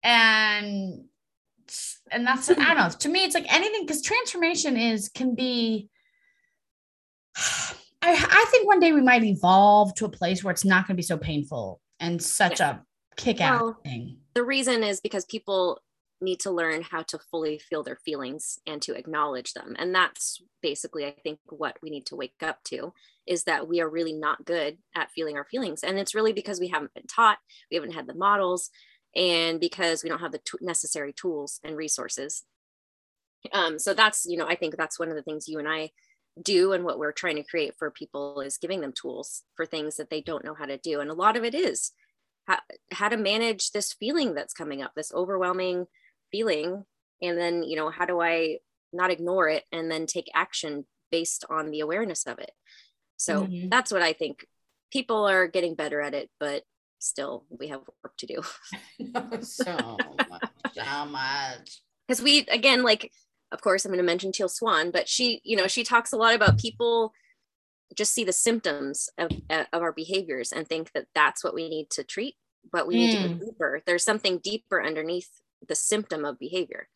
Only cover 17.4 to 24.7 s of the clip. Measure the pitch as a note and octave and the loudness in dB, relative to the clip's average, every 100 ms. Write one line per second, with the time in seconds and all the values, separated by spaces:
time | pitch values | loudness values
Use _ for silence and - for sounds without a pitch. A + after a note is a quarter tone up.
17.4 | D#3+ D3+ - D#3+ C#3+ C3 - D3 C3 D3 | -4 -4 -6 -6 -6 -10 -8 -6 -6 -8
18.4 | - - - D3+ - B2+ C3 D#3 D3 B2+ | -10 -10 -10 -10 -8 -8 -6 -2 -2 -2
19.4 | A#2+ - - - F3 F#3 F3+ - - - | -8 -12 -12 -6 0 2 2 0 -8 -8
20.4 | _ _ D#3+ C#3+ - D#3+ C#3+ C#3+ - D3+ | _ _ -6 -6 -8 -8 -8 -8 -10 -10
21.4 | _ D#3 D3+ - D#3+ D3 C3 - C3 _ | _ -8 -8 -8 -12 -12 -12 -10 -10 _
22.4 | D#3+ - - B2+ C#3 _ _ _ - F3+ | -8 -6 -10 -10 -10 _ _ _ -4 -2
23.4 | - D3+ D#3 E3+ D#3+ D#3+ E3 D#3 D3+ - | 0 -2 0 0 0 -2 -4 -2 -2 -2
24.4 | - E3+ D3 | -2 -2 -2